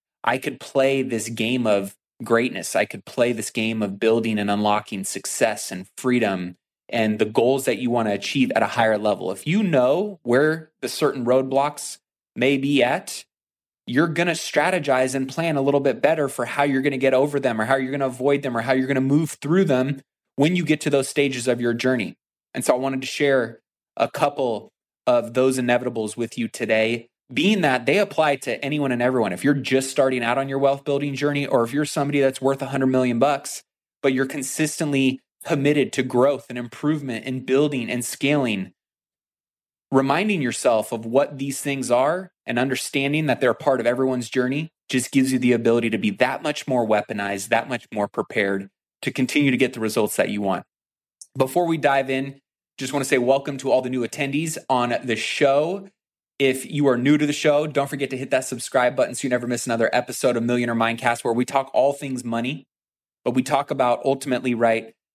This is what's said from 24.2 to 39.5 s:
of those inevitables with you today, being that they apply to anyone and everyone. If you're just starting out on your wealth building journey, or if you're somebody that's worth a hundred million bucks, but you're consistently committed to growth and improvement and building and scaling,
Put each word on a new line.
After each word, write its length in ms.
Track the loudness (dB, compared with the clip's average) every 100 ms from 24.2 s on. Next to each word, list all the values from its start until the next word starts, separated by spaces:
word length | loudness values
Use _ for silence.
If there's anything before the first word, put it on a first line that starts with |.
| -2 0 -2 -4 -8 _ _ _ 2
of 300 | 2 2 0
those 220 | 2 2
inevitables 600 | 2 0 0 -4 -6 -4
with 200 | -6 -4
you 120 | -6
today, 580 | -4 0 2 2 -2 -8 _ _
being 260 | -2 2 2
that 260 | 2 2 2
they 120 | 2
apply 400 | 0 0 0 0
to 260 | -4 -6
anyone 300 | -4 -2 0
and 80 | 0
everyone. 320 | 2 2 0
If 100 | 0
you're 100 | 0
just 360 | 0 2 0 0
starting 340 | -2 -2 0
out 140 | -2 -2
on 100 | -2
your 120 | 0
wealth 260 | 0 0 -2
building 280 | -4 -4
journey, 320 | -2 -2 -2 0
or 200 | 0 0
if 80 |
you're 100 | 0
somebody 380 | -2 -2 -2 2
that's 200 | 2 2
worth 200 | 0 -2
a 60 | -2
hundred 200 | 0 2
million 320 | 2 2 2
bucks, 440 | 2 2 -4 -14 -16 _ _ _
but 120 | 0
you're 120 | 0 -2
consistently 960 | -4 -8 -2 -2 -2 -2 2 2 0 _ _
committed 480 | -4 0 2 2 2
to 120 | -2
growth 420 | 0 4 4 2 -6
and 100 | -10
improvement 680 | -10 -4 -2 -2 -4 -6 -6
and 200 | -6 0
building 440 | 2 2 0 -4
and 160 | -4 -6
scaling, 640 | -4 0 2 0 -2 -6 -12 _ _ _ _ _ _ _